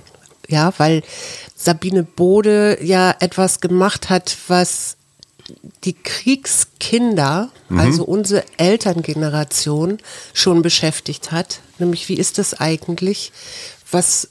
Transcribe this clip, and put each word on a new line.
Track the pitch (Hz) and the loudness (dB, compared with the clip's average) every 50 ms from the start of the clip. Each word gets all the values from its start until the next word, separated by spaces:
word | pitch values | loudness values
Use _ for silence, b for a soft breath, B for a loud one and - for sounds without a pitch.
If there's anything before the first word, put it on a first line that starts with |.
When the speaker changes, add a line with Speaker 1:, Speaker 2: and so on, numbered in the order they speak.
| B B B - _ - _ _ - - | B B B -20 _ -20 _ _ -8 -2
Speaker 1:
Ja, | 156 151 151 175 190 - | 0 2 2 2 2 2
weil | 151 156 165 156 156 B B B B B B B B B B | 2 4 4 2 0 B B B B B B B B B B
Sabine | - - - 175 160 - 185 185 190 170 | -4 0 0 0 0 0 0 0 0 0
Bode | 160 - - 175 180 190 208 214 214 208 208 208 208 208 - | 0 0 0 2 4 4 4 4 4 4 4 4 2 2 0
ja | - 165 190 185 185 185 175 - | 0 2 2 4 4 4 2 2
etwas | - 185 - - 190 185 - - | -2 -2 0 0 0 0 0 -2
gemacht | - 180 180 180 185 202 - - - - | -2 0 2 4 2 2 0 -2 -2 0
hat, | 190 180 - - - - - - | 0 0 0 -2 -8 -8 -4 0
was | 180 180 180 180 - - - - - _ _ _ _ _ - _ _ _ - - - - - - - _ - | 2 2 2 2 -2 -6 -6 -8 -10 _ _ _ _ _ -20 _ _ _ -20 -20 -20 -20 -20 -20 -16 _ -6
die | 185 175 | -6 -6
Kriegskinder, | _ - - - - - 233 269 269 269 - - - - - _ - - - - 233 247 240 220 175 143 135 147 175 220 254 - - - - | _ -8 -10 -8 -4 0 0 0 0 0 -2 -2 -2 -2 -2 _ -10 -6 -2 0 2 2 2 2 2 0 0 0 -2 -4 -6 -8 -16 -8 -2
Speaker 2:
Mhm. | 90 - | 0 2
Speaker 1:
also | 160 123 147 170 160 | 4 4 4 2 0
unsere | - 175 202 214 190 202 202 - - - - | 0 0 -2 0 0 0 0 -2 -2 -4 0
Elterngeneration, | 165 175 208 220 - 208 175 170 156 - 151 151 156 151 147 151 151 147 - - - 151 147 151 160 175 202 214 B B B B B B B | 2 2 2 2 2 0 -2 -2 -2 -4 -4 -4 -2 -2 -2 -2 -4 -2 -2 -4 -2 -2 -2 0 0 -2 -2 -4 B B B B B B B
schon | - - 190 180 170 | 0 2 4 4 4
beschäftigt | 165 170 - - - 156 156 - - - 151 - - - | 4 4 2 2 0 0 -2 -2 -6 -8 -10 -10 -8 -6
hat. | 160 165 185 - - - - - _ - | -4 -4 -4 -6 -8 -14 -14 -16 _ -4
Nämlich, | 180 175 170 165 - - | -2 -2 -2 -2 -4 -4
wie | 190 - | -2 -2
ist | 180 - - - | -2 -2 -2 -2
das | 202 - - - | -2 -2 -2 -4
eigentlich? | 156 156 160 156 - - 170 170 180 185 208 - - - B B B B B B B B B B B - | -2 -2 -2 -2 -4 -6 -6 -4 -2 -2 -2 -4 -6 -14 B B B B B B B B B B B -2
Was | - 175 170 - - - - - | -2 0 0 2 0 -2 -4 -6